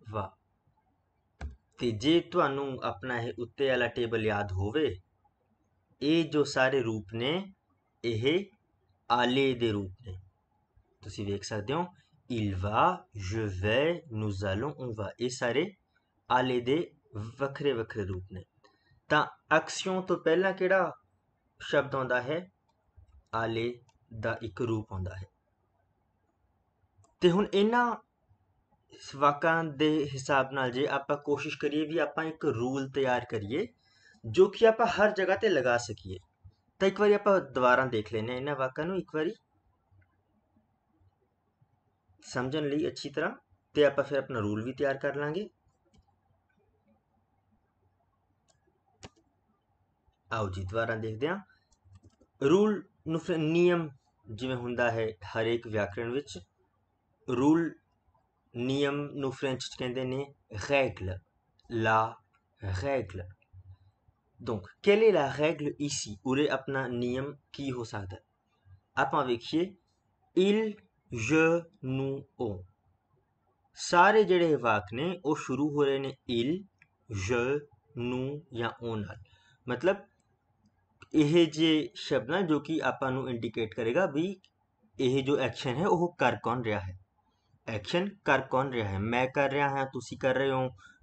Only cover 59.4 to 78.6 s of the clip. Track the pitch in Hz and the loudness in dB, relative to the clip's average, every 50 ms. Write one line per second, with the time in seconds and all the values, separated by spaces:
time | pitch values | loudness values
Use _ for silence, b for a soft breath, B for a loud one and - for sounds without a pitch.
59.4 | 143 135 127 123 - - - - 131 123 120 131 127 127 131 135 139 - - _ | -4 -4 -4 -4 -6 -12 -8 -6 -6 -4 -4 -4 -4 -4 -4 -4 -6 -8 -12 _
60.4 | _ - 113 98 - - 143 139 131 113 92 - 92 92 92 95 _ _ _ _ | _ -14 -12 -8 -2 2 2 2 2 2 -2 -6 -8 -8 -8 -8 _ _ _ _
61.4 | _ _ _ _ _ - 120 110 110 110 110 110 110 117 - - _ _ _ _ | _ _ _ _ _ -6 -2 0 2 4 4 4 4 2 -4 -12 _ _ _ _
62.4 | _ _ _ - 104 95 92 95 135 139 139 127 101 92 - 92 85 92 - _ | _ _ _ -10 -6 -6 -6 -4 -2 -2 -2 -2 -2 -4 -10 -12 -12 -12 -16 _
63.4 | _ _ - 95 - - - _ _ _ _ _ _ _ _ _ _ _ _ - | _ _ -20 -20 -20 -20 -20 _ _ _ _ _ _ _ _ _ _ _ _ -12
64.4 | 120 123 110 98 - - - _ - 202 202 214 226 220 190 156 139 131 127 139 | -6 -6 -6 -6 -6 -12 -12 _ 4 4 6 8 8 6 6 6 2 0 0 0
65.4 | 151 160 165 151 147 139 - - 147 143 - - - 110 104 - - 131 131 139 | 0 0 0 0 -4 -6 -4 -4 -4 -4 -4 -6 -8 -10 -12 -6 -2 0 2 2
66.4 | 151 - 131 131 - 139 135 135 131 123 123 120 123 123 123 131 139 147 143 139 | 2 2 0 -2 -4 -4 -4 -4 -2 -2 -4 -2 -2 -2 -2 -4 -4 -6 -10 -14
67.4 | _ _ - - 139 135 123 123 113 - 117 104 101 95 104 - _ _ _ _ | _ _ -12 -8 -6 -6 -4 -6 -8 -8 -8 -10 -10 -10 -12 -16 _ _ _ _
68.4 | _ _ _ _ _ - - _ _ _ - 135 139 - 170 151 135 127 117 113 | _ _ _ _ _ -20 -20 _ _ _ -2 -2 0 0 0 0 0 0 -2 -4
69.4 | - - 147 160 185 196 - _ _ _ _ _ _ _ _ _ _ _ - 180 | -4 -2 -2 0 -2 -2 -6 _ _ _ _ _ _ _ _ _ _ _ 2 2
70.4 | 190 202 208 220 220 214 208 - _ _ _ _ _ - 123 113 107 117 156 160 | 4 4 4 4 2 -2 -4 -10 _ _ _ _ _ -10 -8 -6 0 2 4 6
71.4 | 160 165 170 170 165 - _ - - 131 131 135 135 135 135 139 139 _ _ - | 6 6 4 2 0 -6 _ -12 -8 -6 -4 -2 -2 -4 -6 -8 -10 _ _ -6
72.4 | 127 107 98 92 92 - _ _ _ _ _ _ _ _ _ _ _ _ _ _ | -4 -4 -4 -8 -12 -16 _ _ _ _ _ _ _ _ _ _ _ _ _ _
73.4 | _ _ _ _ _ _ _ - - - 180 175 180 202 214 220 208 175 185 175 | _ _ _ _ _ _ _ -12 -4 2 6 8 8 8 8 6 6 6 6 4
74.4 | 170 160 147 123 120 117 107 101 92 98 110 123 156 185 180 - - 147 156 143 | 4 4 2 2 2 2 2 2 0 -4 -6 -4 -4 -4 -4 -4 -2 -2 -2 -2
75.4 | - - 131 131 147 151 143 147 143 139 135 135 135 135 135 _ - - 120 117 | -2 -4 -2 -2 -2 0 2 2 2 2 2 0 -2 -6 -8 _ -6 -2 -2 0
76.4 | 120 143 175 196 196 - _ _ _ _ _ _ _ - 107 98 92 107 123 120 | 0 0 -2 -4 -6 -12 _ _ _ _ _ _ _ -10 -8 -6 -2 0 0 0
77.4 | 120 131 143 147 147 - _ _ _ _ - 123 120 123 127 127 131 135 147 151 | 2 0 0 -2 -4 -8 _ _ _ _ -8 -6 -4 -4 -2 -2 -4 -4 -6 -10
78.4 | 170 - 127 117 | -12 -12 -6 -4